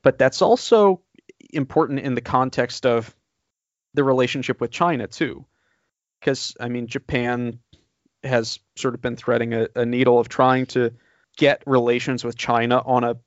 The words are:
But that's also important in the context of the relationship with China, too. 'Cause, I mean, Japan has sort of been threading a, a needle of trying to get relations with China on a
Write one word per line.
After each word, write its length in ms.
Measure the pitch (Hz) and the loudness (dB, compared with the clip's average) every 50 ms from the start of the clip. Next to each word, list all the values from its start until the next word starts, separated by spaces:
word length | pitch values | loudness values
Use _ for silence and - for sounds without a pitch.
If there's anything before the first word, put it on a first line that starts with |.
| - | 2
But 140 | 139 - | 2 2
that's 240 | - 135 131 - - | 4 0 0 2 2
also 600 | 185 - 226 - - - 233 220 208 196 185 - _ _ _ _ _ - _ _ - _ | 2 2 2 2 4 2 4 6 6 4 2 0 _ _ _ _ _ -20 _ _ -20 _
important 500 | - 156 131 - - 156 160 - 139 135 | -6 -6 -6 0 0 0 0 0 -2 -6
in 160 | - 139 123 | -4 -4 -6
the 60 | 120 | -6
context 640 | 120 - - 127 131 131 - - 123 120 - - - | -4 -2 -2 0 0 0 -2 -4 -4 -4 -6 -2 0
of 300 | 127 120 117 113 - _ _ _ _ _ _ _ _ _ _ _ _ _ _ _ _ _ | 0 0 0 -2 -6 _ _ _ _ _ _ _ _ _ _ _ _ _ _ _ _ _
the 100 | - 139 | 0 2
relationship 560 | 135 131 127 127 123 - 143 123 - 123 _ | 2 2 2 2 0 -2 -6 -4 -6 -4 _
with 120 | 123 117 | -6 -8
China, 360 | - - 170 175 165 123 107 | -2 -2 0 0 0 -2 -4
too. 380 | - - - 165 120 - - 135 _ _ _ _ _ _ _ _ _ _ _ _ _ _ _ | -8 -6 -6 -6 -6 -6 -12 -18 _ _ _ _ _ _ _ _ _ _ _ _ _ _ _
'Cause, 340 | - 147 135 - - - - - | -2 -2 -2 -2 -6 -12 -10 -10
I 80 | 120 | -8
mean, 200 | 120 120 120 120 | -8 -6 -8 -8
Japan 720 | 113 - 139 _ - - 123 120 123 123 120 123 120 120 120 _ _ - _ _ _ _ _ _ _ _ _ - | -8 -10 -10 _ -4 -4 -2 -2 -2 -4 -4 -4 -6 -8 -12 _ _ -20 _ _ _ _ _ _ _ _ _ -4
has 360 | 131 131 117 113 - - - _ _ _ | 0 0 0 0 -2 -10 -14 _ _ _
sort 180 | - - 131 120 | -6 -6 -6 -6
of 80 | 127 | -4
been 140 | 123 123 117 | -8 -8 -8
threading 380 | - - - 120 117 117 117 117 | -6 -2 -2 0 0 0 -2 -2
a, 160 | 113 113 - _ | -2 -2 -2 _
a 100 | 123 120 | -4 -2
needle 340 | 120 120 123 131 123 120 120 | -2 0 2 4 4 4 4
of 80 | 113 | 2
trying 380 | - - - 131 127 127 131 127 | 0 0 2 2 4 4 2 -2
to 260 | - - 127 123 117 120 _ _ _ _ _ _ _ _ | -2 -2 -2 -2 -2 -4 _ _ _ _ _ _ _ _
get 260 | - 151 143 143 - - | 2 2 2 2 0 -2
relations 580 | 143 131 127 120 120 120 123 - 151 131 120 - | 2 2 2 4 2 0 0 0 -4 -4 -4 -4
with 140 | 120 113 | -8 -8
China 440 | - - - 120 117 117 120 123 127 - | -6 -2 0 0 2 2 2 2 0 2
on 180 | 131 127 123 120 | 2 0 0 2
a 140 | 120 120 117 _ | 0 -4 -6 _